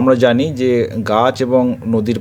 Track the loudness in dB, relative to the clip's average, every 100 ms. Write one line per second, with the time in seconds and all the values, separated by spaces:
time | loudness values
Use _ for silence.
0 | 2 4 4 2 -2 -2 0 0 -2 -4
1 | -2 2 2 0 0 0 0 -4 -2 -2
2 | -2 -2